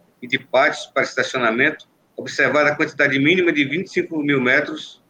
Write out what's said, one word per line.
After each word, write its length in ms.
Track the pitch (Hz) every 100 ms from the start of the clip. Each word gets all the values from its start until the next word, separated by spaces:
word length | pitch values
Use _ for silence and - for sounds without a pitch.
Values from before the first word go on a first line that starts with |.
| _ -
e 60 | 120
de 100 | 131
pátios 480 | - 127 147 -
para 160 | - 139
estacionamento, 880 | 135 131 123 131 117 113 151 - - _ _
observada 540 | - 135 - 131 147 147
a 60 |
quantidade 420 | 147 151 - 139 135
mínima 340 | 147 180 170
de 140 | 147
vinte 220 | 131 165 190
e 20 |
cinco 320 | 190 175 156
mil 180 | 143 139
metros 640 | 123 143 147 156 - -